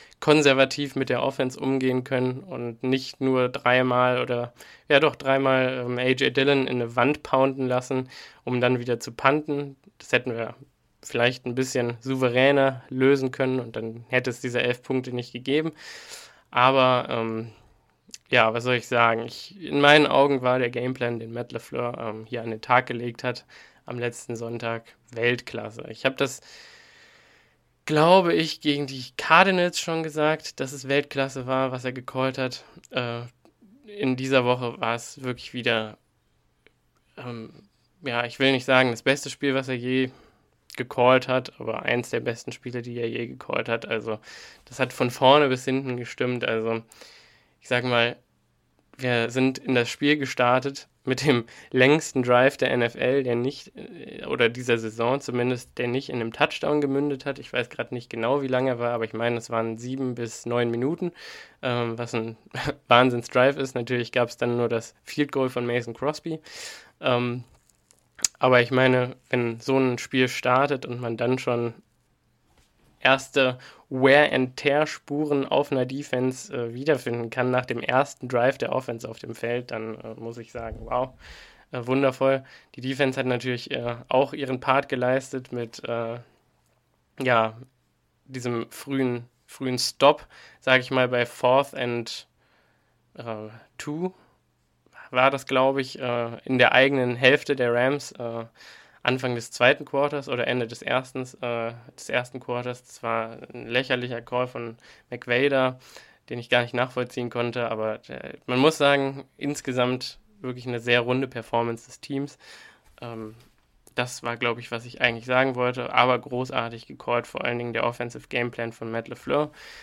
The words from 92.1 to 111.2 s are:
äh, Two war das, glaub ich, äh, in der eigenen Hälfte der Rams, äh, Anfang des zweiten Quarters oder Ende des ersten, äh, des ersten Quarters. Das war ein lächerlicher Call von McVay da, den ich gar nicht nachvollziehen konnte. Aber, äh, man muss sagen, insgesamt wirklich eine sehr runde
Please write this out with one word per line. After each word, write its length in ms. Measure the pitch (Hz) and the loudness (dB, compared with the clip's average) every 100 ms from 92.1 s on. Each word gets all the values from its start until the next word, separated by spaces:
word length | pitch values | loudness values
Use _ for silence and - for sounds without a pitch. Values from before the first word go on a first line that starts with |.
| - - _ _ _ _ _ _ _ _ | -12 -16 _ _ _ _ _ _ _ _
äh, 340 | - 117 107 107 113 _ - | -14 -12 -10 -12 -18 _ -14
Two 340 | 147 156 180 - _ _ _ _ _ _ _ - - | -8 -6 -6 -8 _ _ _ _ _ _ _ -20 -4
war 180 | 127 135 | 4 4
das, 160 | 135 - | 4 0
glaub 320 | 135 135 139 | 2 2 2
ich, 220 | 131 - | -4 -6
äh, 380 | 123 120 117 117 | -4 -2 -4 -6
in 140 | - 127 | 0 4
der 140 | 120 | 6
eigenen 420 | 123 139 139 123 | 6 6 4 0
Hälfte 400 | 123 131 143 - | 4 4 4 2
der 180 | 135 120 | 0 2
Rams, 380 | 120 131 147 - | 2 2 0 -6
äh, 320 | - 117 117 117 _ - - - _ | -10 -8 -8 -12 _ -20 -20 -20 _
Anfang 320 | 123 127 127 120 | -4 -2 -2 -4
des 160 | - | -6
zweiten 320 | - 127 147 | 2 4 4
Quarters 440 | 147 139 143 147 139 | 0 -2 0 -2 -4
oder 200 | 123 120 | -4 -2
Ende 180 | 123 117 | -2 -4
des 160 | 117 | -6
ersten, 400 | - 127 131 131 127 - | -4 -2 -4 -10 -10 -8
äh, 320 | 123 117 117 120 - - | -6 -4 -6 -10 -18 -18
des 120 | - | -6
ersten 320 | 123 123 127 | -4 -4 -10
Quarters. 420 | - 123 123 120 | -8 -6 -6 -10
Das 220 | - - | -16 -10
war 340 | 117 113 113 117 - | -4 -2 -4 -10 -16
ein 140 | 123 117 | -14 -4
lächerlicher 520 | 120 160 123 123 117 | -2 0 -2 -4 -8
Call 280 | 117 123 127 | -4 -4 -4
von 280 | 123 117 113 - - - | -6 -10 -14 -20 -20 -14
McVay 380 | 117 - 120 139 | -8 -2 2 4
da, 300 | 135 127 127 - - - _ - | 4 2 -2 -14 -20 -20 _ -12
den 120 | 120 | -10
ich 100 | 117 | 2
gar 120 | 123 | 2
nicht 120 | 120 | 2
nachvollziehen 560 | 123 127 127 123 - 120 | 0 -2 -2 -6 -6 -6
konnte. 400 | 120 120 123 113 | -4 -4 -2 -4
Aber, 300 | 110 110 107 - | -2 -4 -6 -10
äh, 220 | - - - - | -14 -14 -12 -2
man 120 | 127 | 4
muss 200 | 151 156 | 4 6
sagen, 460 | 143 139 139 139 - - | 4 4 0 -6 -14 -8
insgesamt 800 | 143 143 - 123 123 127 - - _ _ | -6 -6 -4 0 0 0 -6 -14 _ _
wirklich 260 | 127 123 123 | -10 -8 -6
eine 140 | 120 | -4
sehr 220 | 120 120 | 2 2
runde 260 | 120 127 | 2 -2